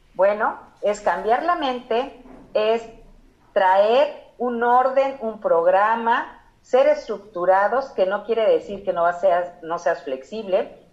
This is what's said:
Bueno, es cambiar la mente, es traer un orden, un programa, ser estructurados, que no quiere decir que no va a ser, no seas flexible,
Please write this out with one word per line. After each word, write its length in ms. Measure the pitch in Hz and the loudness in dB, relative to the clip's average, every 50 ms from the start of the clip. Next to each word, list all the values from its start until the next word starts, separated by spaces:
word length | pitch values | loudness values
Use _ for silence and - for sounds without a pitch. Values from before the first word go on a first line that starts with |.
| _ _ _ | _ _ _
Bueno, 440 | 165 185 202 208 208 220 285 - - - - _ _ | 0 2 2 2 0 -2 -4 -4 -6 -14 -20 _ _
es 200 | - 202 208 208 | -4 -4 -4 -2
cambiar 420 | - 202 175 180 190 214 233 269 302 | -2 -4 -4 -2 0 0 0 0 0
la 120 | 339 349 | -2 -2
mente, 680 | 339 294 262 247 247 240 - 226 233 262 269 - - - - - - - - - | -2 -2 -4 -4 -6 -6 -4 -4 -2 -2 -4 -10 -18 -20 -20 -20 -20 -20 -6 -2
es 340 | - 214 220 226 233 - - - - - - - - _ _ _ _ _ _ | 0 0 2 0 -2 -4 -8 -18 -20 -20 -20 -20 -20 _ _ _ _ _ _
traer 720 | _ 202 190 185 190 196 202 214 233 262 302 294 - - - - _ - | _ 0 2 4 4 4 4 4 4 4 2 2 -2 -10 -18 -20 _ -6
un 260 | 233 247 240 233 233 | -6 -4 -4 -2 0
orden, 540 | 240 240 254 262 262 262 269 269 269 262 - | 2 4 4 4 2 2 0 0 0 -2 -6
un 220 | 220 220 214 208 | -8 -8 -8 -6
programa, 1000 | - 190 170 165 170 180 185 190 208 220 226 226 233 233 233 269 311 - - - _ _ _ _ | -2 0 0 2 4 4 4 4 4 2 0 0 0 0 0 0 -2 -6 -12 -20 _ _ _ _
ser 260 | _ _ - 247 277 302 | _ _ 2 4 4 4
estructurados, 1000 | 294 294 - - 214 196 - - - 175 180 180 185 190 202 202 233 262 - - | 2 0 -2 -8 -10 -10 -10 -12 -8 -4 2 2 4 4 4 2 0 -2 -4 -4
que 160 | - - 190 | -2 -2 -2
no 180 | 185 202 208 202 | 0 -2 -4 -4
quiere 260 | - 226 226 220 202 | -4 -2 0 2 2
decir 360 | 170 160 - - 202 196 - | 2 0 0 -4 -12 -8 -6
que 80 | 190 175 | -6 -2
no 100 | 175 170 | 0 0
va 60 | 175 | 0
a 40 | 175 | 0
ser, 460 | 175 - 190 175 180 175 175 - - | 0 0 2 2 2 -2 -4 -10 -16
no 160 | 165 160 165 170 | -10 -8 -8 -4
seas 260 | - 180 160 - - | -2 -2 -4 -2 -6
flexible, 840 | 147 131 131 - - 214 220 214 190 175 208 - - - - - _ | -8 -10 -10 -10 -12 -12 -12 -6 -2 -2 -2 -2 -4 -10 -20 -16 _